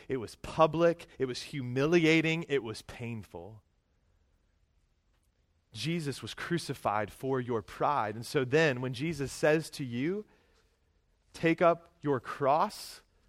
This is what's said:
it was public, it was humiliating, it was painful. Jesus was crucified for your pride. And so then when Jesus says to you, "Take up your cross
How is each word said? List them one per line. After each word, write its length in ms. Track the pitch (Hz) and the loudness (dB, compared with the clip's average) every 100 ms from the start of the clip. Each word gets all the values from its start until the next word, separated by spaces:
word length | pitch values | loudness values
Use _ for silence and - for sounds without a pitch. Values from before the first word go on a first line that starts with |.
| - | -8
it 80 | 131 | -6
was 180 | 101 - | -8 -12
public, 720 | - - 160 156 170 165 - - | -4 4 4 6 2 2 -6 -4
it 80 | 131 | -4
was 160 | 120 | -4
humiliating, 1040 | - 147 123 127 147 175 156 160 160 160 165 | -8 -8 -4 0 4 6 6 6 4 0 0
it 140 | 139 | -2
was 200 | 110 107 | -2 -8
painful. 800 | - - 117 113 92 87 92 110 _ _ _ _ _ _ _ _ _ _ _ _ _ _ _ _ _ _ _ _ _ | -12 -10 -8 -8 -10 -14 -14 -18 _ _ _ _ _ _ _ _ _ _ _ _ _ _ _ _ _ _ _ _ _
Jesus 500 | 110 139 170 143 123 | -8 -4 -2 -4 -6
was 120 | 113 | -10
crucified 800 | - - 170 - 127 113 104 104 | -8 -4 -4 -4 -4 -2 0 -2
for 260 | - 131 131 | -4 -4 -2
your 240 | 120 113 | 0 -2
pride. 540 | - - 143 139 107 110 | -4 -2 0 2 0 -4
And 100 | 117 | -2
so 180 | 147 | -2
then 360 | 127 151 160 123 | 2 4 4 2
when 140 | 127 | -4
Jesus 360 | 123 160 143 131 | -4 -4 -4 -6
says 400 | - 151 160 151 | 0 4 4 0
to 140 | - | -8
you, 400 | 131 120 147 202 214 _ _ _ _ _ _ _ _ _ _ | -6 -2 -2 -4 -8 _ _ _ _ _ _ _ _ _ _
"Take 300 | - 165 165 | -2 0 4
up 300 | 170 170 - _ | 4 2 -4 _
your 180 | 147 127 | -2 -2
cross 840 | - - 135 151 202 - - - _ _ | -4 -2 2 2 2 -4 -16 -18 _ _